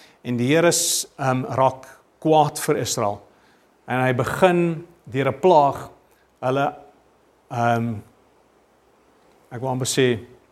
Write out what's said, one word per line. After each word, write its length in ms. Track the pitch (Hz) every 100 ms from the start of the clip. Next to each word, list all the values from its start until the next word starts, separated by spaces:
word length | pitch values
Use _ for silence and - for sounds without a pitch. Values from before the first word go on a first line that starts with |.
| - _
en 140 | 127 120
die 180 | 123
Here 180 | 160 170
s-, 340 | 165 - - - -
ehm, 260 | 131 127
raak 420 | 120 120 131 - - - _ _
kwaad 400 | 160 156 147 -
vir 180 | - 147
Israel. 460 | 123 - 104 104 - _ _ _ _ _ -
En 140 | 127
hy 120 | 127
begin 720 | 131 127 - 185 175 170 160 - _
deur 240 | - 127 131
'n 120 | 131
plaag 500 | 185 160 139 - - - _ _ _ _
hulle, 340 | 127 135 143 - - _ _ _ _ _ -
ehm, 440 | 127 117 117 117 107 - _ _ _ _ _ _ _ _ _ _ _ _ _ _
ek 80 | 120
wil 80 | 131
amper 180 | 127 127
sê, 320 | - 127 117 - - _